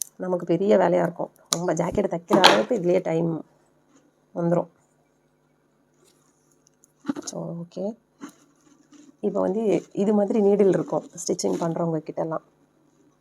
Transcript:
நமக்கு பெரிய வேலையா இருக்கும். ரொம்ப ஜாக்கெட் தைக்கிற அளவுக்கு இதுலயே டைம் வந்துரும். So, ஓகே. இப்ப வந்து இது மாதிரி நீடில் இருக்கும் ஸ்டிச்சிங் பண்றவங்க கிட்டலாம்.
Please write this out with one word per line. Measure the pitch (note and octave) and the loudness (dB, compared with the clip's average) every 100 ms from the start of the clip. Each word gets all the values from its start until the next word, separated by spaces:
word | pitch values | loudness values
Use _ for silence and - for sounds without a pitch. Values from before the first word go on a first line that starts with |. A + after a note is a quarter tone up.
| - - | -14 -8
நமக்கு | F#3 F3+ F3+ | -4 -4 0
பெரிய | E3+ G3 G#3 | 0 4 4
வேலையா | F3 F3+ | 4 2
இருக்கும். | E3+ E3+ D#3+ _ _ | 0 -4 -10 _ _
ரொம்ப | E3+ F3+ | -2 0
ஜாக்கெட் | D#3+ E3+ G#3 F#3+ | -2 -2 -2 -2
தைக்கிற | E3+ - G#3+ | -4 2 4
அளவுக்கு | F3+ G3+ G#3+ A#3+ | 6 4 0 -2
இதுலயே | F3 F3+ | 0 0
டைம் | F3+ E3 E3 D#3+ - _ _ _ _ _ _ _ _ | 0 -2 -2 -6 -12 _ _ _ _ _ _ _ _
வந்துரும். | F3+ E3+ E3+ E3+ _ _ _ _ _ _ _ _ _ _ _ _ _ _ _ _ _ _ _ _ _ _ _ - C#4+ | -6 -2 -2 -2 _ _ _ _ _ _ _ _ _ _ _ _ _ _ _ _ _ _ _ _ _ _ _ -10 -8
So, | - E3 E3 | -10 -10 -10
ஓகே. | E3+ E3+ F3 G3 A3+ _ _ - _ _ _ _ _ _ - - _ | -10 -12 -8 -8 -10 _ _ -20 _ _ _ _ _ _ -20 -20 _
இப்ப | G#3 G3 | -4 0
வந்து | F#3 G3+ A3 F3 - | 0 0 0 0 -2
இது | - G3+ | -2 2
மாதிரி | G#3 G3+ A#3 | 2 2 2
நீடில் | G3+ G3+ G3 | 4 6 4
இருக்கும் | E3+ D3 D#3 - | 2 0 -4 -6
ஸ்டிச்சிங் | - - F#3 G3 F3+ | -8 -6 -2 -2 -2
பண்றவங்க | E3+ E3 E3 D#3+ | -2 -2 -2 -4
கிட்டலாம். | D#3 D#3+ D#3+ D#3 - _ _ _ _ _ _ _ | -6 -6 -6 -6 -10 _ _ _ _ _ _ _